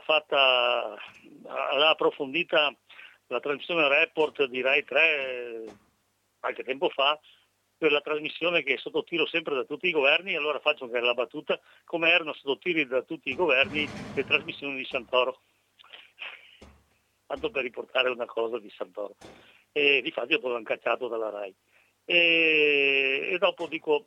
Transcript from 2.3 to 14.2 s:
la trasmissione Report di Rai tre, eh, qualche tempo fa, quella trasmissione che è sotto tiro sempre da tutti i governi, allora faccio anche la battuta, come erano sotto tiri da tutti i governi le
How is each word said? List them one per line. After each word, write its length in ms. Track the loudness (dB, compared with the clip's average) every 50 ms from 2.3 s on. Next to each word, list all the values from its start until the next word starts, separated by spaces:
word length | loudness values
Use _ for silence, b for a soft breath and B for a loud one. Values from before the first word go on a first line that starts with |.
| -2 -4 -2 2 2 2 2 2 -2 _ _ B B B B B B B B
la 140 | _ -6 -4
trasmissione 480 | -4 -4 -6 -6 -4 -2 0 2 2
Report 580 | 4 4 2 2 0 _ 0 0 0 2 -2 -2
di 160 | 0 0 -2
Rai 240 | 0 2 2 0 0
tre, 800 | 0 2 2 4 4 2 -2 -4 -6 -6 -8 -8 -10 -10 -10 -12
eh, 100 | -12 -16 -20 _ _ _ _ _ _ _ _ _ _ _ _
qualche 240 | -6 -6 -6 -4 -6
tempo 260 | -6 -4 -2 -2 -2
fa, 300 | 0 2 2 2 0 -2 b b b b b b b _ _ _ _
quella 240 | _ 2 2 2 2
trasmissione 640 | 0 -2 -4 -4 -4 -8 -6 -4 -2 0 0 0 0
che 100 | 0 -2
è 40 |
sotto 260 | -2 -2 -4 -4 -4 -4
tiro 240 | -2 -2 -2 -2
sempre 260 | 0 -2 -4 -2 -2 -2
da 100 | -4 -2
tutti 240 | -4 -6 -2 -2
i 40 | 0
governi, 440 | 2 4 4 4 4 2 0 -2 -4
allora 240 | -2 -2 -2 -4 0
faccio 260 | 0 -2 -2 -2 -8
anche 140 | -4 -4 0
la 140 | 0 0 0
battuta, 460 | 0 -2 -4 -6 -10 -4 -4 -4 -4 b b b b b
come 240 | -8 -4 0 2 4
erano 240 | 4 4 2 -2 -8
sotto 240 | -8 -4 -4 -4
tiri 300 | -2 -2 -2 -2 -2 -2
da 160 | 0 -2 -2 -2
tutti 260 | _ -10 -8 _ -8
i 60 | -4
governi 520 | -2 0 2 2 2 0 0 -2 -6 -6 -6 -8 -12 -12 -6 -4
le 100 | -4